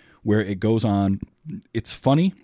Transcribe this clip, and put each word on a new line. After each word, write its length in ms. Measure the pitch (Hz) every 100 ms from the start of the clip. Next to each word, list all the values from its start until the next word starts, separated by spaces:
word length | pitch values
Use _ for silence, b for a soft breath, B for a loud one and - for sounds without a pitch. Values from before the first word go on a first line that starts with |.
| b b
where 180 | 107 107
it 200 | 98 95
goes 240 | 110 113
on, 360 | 110 101 98 98 - _ 156 101 -
it's 180 | 113 -
funny. 400 | - 135 147 185 -